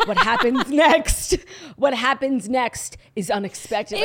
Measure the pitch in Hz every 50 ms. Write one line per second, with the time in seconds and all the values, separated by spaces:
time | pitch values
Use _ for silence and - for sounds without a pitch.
0 | 453 - 208 494 494 - - - 392 233 254 262 370 - 277 294 330 302 - -
1 | - - - - - - - 302 - - - - 339 302 208 - 233 285 262 233
2 | 233 262 269 269 269 269 277 247 185 202 247 262 247 226 - - - - - -
3 | _ _ - 220 190 160 208 202 202 185 - - - - 220 208 208 - 202 -
4 | 440